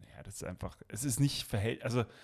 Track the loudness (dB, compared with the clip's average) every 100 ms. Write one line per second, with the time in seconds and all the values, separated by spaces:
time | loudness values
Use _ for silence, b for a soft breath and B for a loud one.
0 | -20 -16 -12 -8 -6 -4 -6 -8 -10 -4
1 | 0 6 4 4 -2 0 0 0 0 2
2 | 0 B